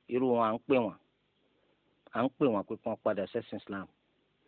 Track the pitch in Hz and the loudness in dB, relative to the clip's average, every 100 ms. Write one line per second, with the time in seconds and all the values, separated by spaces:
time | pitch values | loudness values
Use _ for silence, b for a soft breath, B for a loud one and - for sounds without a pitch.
0 | - 123 131 117 110 113 - 131 107 - | -4 0 2 2 2 0 0 0 0 -6
1 | _ _ _ _ _ _ _ _ _ _ | _ _ _ _ _ _ _ _ _ _
2 | - 113 131 - 139 104 95 110 117 107 | -8 -2 -2 2 2 2 -2 -8 -6 -2
3 | 107 101 92 117 113 107 - 98 90 _ | -2 -2 -2 -6 -6 -12 -10 -10 -10 _
4 | _ _ _ _ | _ _ _ _